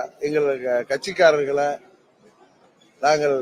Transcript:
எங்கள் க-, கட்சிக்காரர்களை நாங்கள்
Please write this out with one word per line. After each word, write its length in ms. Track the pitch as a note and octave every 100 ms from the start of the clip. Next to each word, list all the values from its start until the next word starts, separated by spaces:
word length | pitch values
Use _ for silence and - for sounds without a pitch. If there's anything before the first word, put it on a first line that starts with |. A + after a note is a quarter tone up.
| - - D3
எங்கள் 200 | D3+ C#3+ C3+
க-, 220 | B2+ B2 A2+
கட்சிக்காரர்களை 800 | C3+ G3 F3+ E3+ D3+ C#3 C#3+ C#3+ C#3+ - _ _ _ _ _ _ _ _ _ _ -
நாங்கள் 340 | C#3+ D3+ D3 C3+